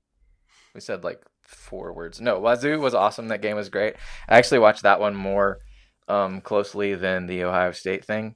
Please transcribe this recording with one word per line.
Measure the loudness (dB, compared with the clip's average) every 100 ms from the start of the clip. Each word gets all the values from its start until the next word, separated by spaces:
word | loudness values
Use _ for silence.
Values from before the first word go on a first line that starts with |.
| _ _ _ _ _ _ _
We | -20
said, | -10 -8
like, | -8 -12 _ _
four | _ -20 -18 -14 -14
words. | -12 -14 -6
No, | -2 0
Wazoo | 2 2 0 0
was | 0
awesome. | 2 2 0 -6
That | -4
game | -4 -4
was | -4
great. | -2 -2 -4 -14 -16 6
I | 6
actually | 8 6
watched | 6 6
that | 4 4
one | 2 -2
more, | -2 0 0 -2 -12 -20 _ _ -4
um, | -2 -2 -4
closely | -4 -2 -2 -4 -4
than | -2 -2 -4 -4
the | -4
Ohio | -2 0 0
State | -2 -6 -6
thing | -4 -6 -6